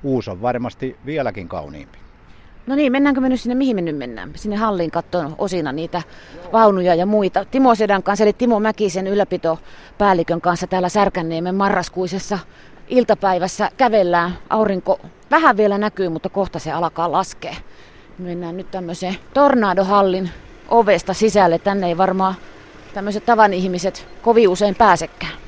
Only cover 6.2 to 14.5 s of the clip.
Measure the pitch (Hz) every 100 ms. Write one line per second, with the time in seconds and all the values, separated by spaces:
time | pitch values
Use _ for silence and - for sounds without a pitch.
6.2 | - 170 175 226 220 196 180 170 190 214
7.2 | 190 196 196 262 262 220 208 196 190 202
8.2 | 214 - 247 214 220 214 208 175 190 202
9.2 | 190 180 165 160 - - - - 202 185
10.2 | 165 170 180 170 185 185 180 208 190 180
11.2 | 165 165 180 190 196 196 175 180 185 190
12.2 | - 190 - - - - - 247 226 202
13.2 | 196 180 180 - 208 - 254 214 180 175
14.2 | 170 180 -